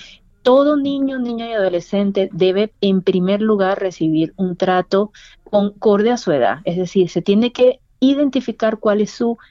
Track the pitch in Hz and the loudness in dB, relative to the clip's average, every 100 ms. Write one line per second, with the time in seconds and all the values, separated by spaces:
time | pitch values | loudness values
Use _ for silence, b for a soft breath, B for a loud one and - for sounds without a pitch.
0 | B B _ _ 247 269 285 294 277 277 | B B _ _ 2 4 4 0 -2 -4
1 | 269 262 240 233 233 226 190 175 - 202 | -4 -4 -6 -6 -6 -2 -2 -2 -4 -2
2 | 202 196 190 165 185 190 214 - 202 190 | 0 -2 -4 0 0 0 -4 -2 0 0
3 | 185 185 185 202 220 208 190 196 185 - | 0 0 0 0 0 0 0 -2 -4 -4
4 | 160 156 160 - 185 175 185 185 180 196 | -2 0 -2 -4 -6 -2 0 0 0 -2
5 | 208 B B B - 208 202 202 220 202 | -2 B B B -2 0 0 0 2 2
6 | 220 240 185 143 107 156 180 175 175 190 | 2 0 0 0 0 -2 -4 -4 -2 0
7 | 175 175 202 202 240 247 254 - _ - | 0 -2 0 2 0 2 2 0 _ 0
8 | 262 277 285 262 - - 220 214 214 208 | 2 2 0 -2 -4 -2 -2 0 0 0
9 | 208 - 233 233 b | -2 -2 -4 -4 b